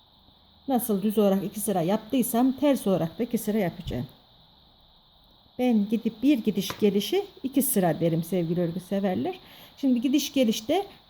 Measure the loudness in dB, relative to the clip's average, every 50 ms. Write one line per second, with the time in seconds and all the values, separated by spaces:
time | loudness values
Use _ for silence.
0 | _ _ _ _ _ _ _ _ _ _ _ _ _ -2 -2 0 0 0 -2 0
1 | 0 0 2 2 4 4 2 2 -2 -4 -8 -6 -4 -2 -2 0 0 0 0 -2
2 | -2 -2 -2 0 0 0 2 2 2 2 2 2 2 2 2 2 2 0 0 2
3 | 0 -4 -4 -6 -4 -4 -4 -4 -2 -2 -2 0 0 -2 -4 -6 -10 -8 -6 -6
4 | -8 -8 -12 _ _ _ -20 -20 _ _ _ _ _ _ _ _ _ _ _ _
5 | _ _ _ _ _ _ _ _ _ _ _ -2 0 2 2 2 2 0 -2 -2
6 | -2 -4 -4 0 2 2 2 4 2 0 -2 -2 -4 -6 -2 2 2 2 2 2
7 | 0 0 -2 -2 -2 -4 -12 -10 -10 -2 0 0 0 2 2 2 2 2 2 2
8 | 0 2 2 0 -2 -2 -2 -2 0 0 0 0 0 -2 -2 -6 -6 -4 -4 -2
9 | -2 -2 -2 -2 -4 -4 -6 -8 -16 -20 -20 -20 -20 -20 -10 -2 0 2 2 2
10 | 2 2 0 0 0 0 0 2 2 2 2 -2 -2 0 0 0 0 -4 -12 -20
11 | _